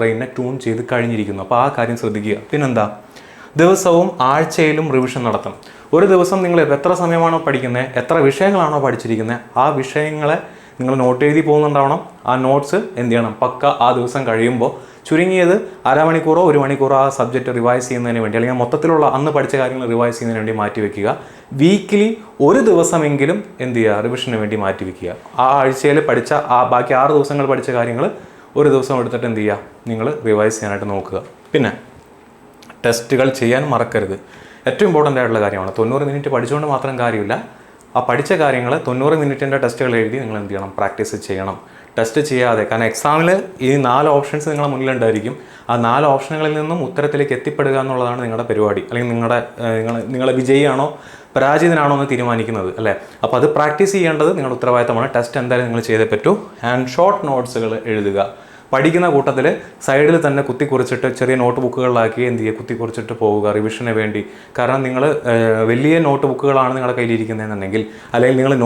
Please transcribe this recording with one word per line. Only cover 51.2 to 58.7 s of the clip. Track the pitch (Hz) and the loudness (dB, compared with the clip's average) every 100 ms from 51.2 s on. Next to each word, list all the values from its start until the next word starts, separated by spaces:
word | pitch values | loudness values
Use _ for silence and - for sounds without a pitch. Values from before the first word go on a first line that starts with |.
| - 143 | -6 0
പരാജിതനാണോ | 135 156 170 160 147 143 | 2 4 4 2 2 2
എന്ന് | 139 | 0
തീരുമാനിക്കുന്നത് | 127 120 113 110 110 92 101 | -2 0 -2 -2 -4 -4 -2
അല്ലേ? | 110 95 - - | -2 -2 -6 -6
അപ്പോൾ | - 123 | -2 2
അത് | 151 151 | 2 2
പ്രാക്ടീസ് | 147 147 196 196 | 0 2 0 2
ചെയ്യേണ്ടത് | 170 151 156 185 | 0 2 0 0
നിങ്ങളുടെ | 131 123 | -4 -2
ഉത്തരവാദിത്തമാണ്. | 123 123 120 117 131 123 | 0 2 2 0 0 -2
ടെസ്റ്റ് | 120 139 | -2 -4
എന്തായാലും | 123 123 123 | -2 0 0
നിങ്ങൾ | 117 113 | -4 0
ചെയ്തേ | 110 110 | 0 2
പറ്റൂ. | 104 - 208 - - 117 | 2 2 0 -4 -8 -2
And | 123 127 127 | -2 -2 2
ഷോർട്ട് | 185 202 165 | 2 2 -2
നോട്ട്സുകൾ | 135 120 120 110 110 117 | -2 -2 -4 -4 -4 -4
എഴുതുക. | 110 101 98 98 - - - - | -2 0 0 -2 -6 -20 -20 -2